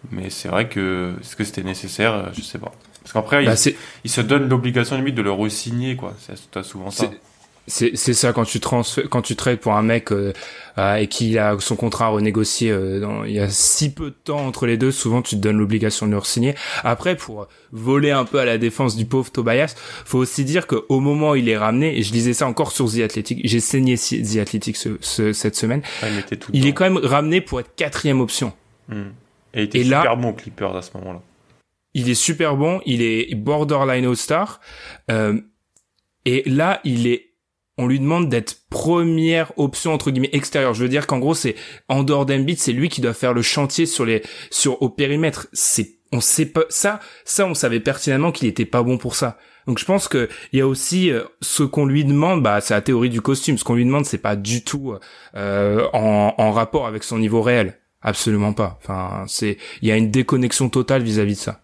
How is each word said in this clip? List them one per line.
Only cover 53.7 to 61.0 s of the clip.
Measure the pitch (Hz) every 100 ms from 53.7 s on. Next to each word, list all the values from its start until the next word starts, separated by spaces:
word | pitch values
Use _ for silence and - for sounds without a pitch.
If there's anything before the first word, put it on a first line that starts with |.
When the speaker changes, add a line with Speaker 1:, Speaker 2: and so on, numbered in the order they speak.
Speaker 2:
lui | 120
demande, | 123 143 135
c'est | -
pas | 104 101
du | 101 120
tout, | - 143 135 101 - - - 101
euh, | 101 101 101 107 -
en, | 117 107 104 104 -
en | 107
rapport | 107 113 151 120
avec | 107
son | - 113
niveau | 110 117
réel. | 113 120 95 - _ _
Absolument | 110 101 117 104 104
pas. | 104 101 -
Enfin, | - 95 92 98 95
c'est, | - 107 101 - -
il | 110
y |
a | 110
une | 110
déconnexion | 131 123 131 123 - 131
totale | 127 123 135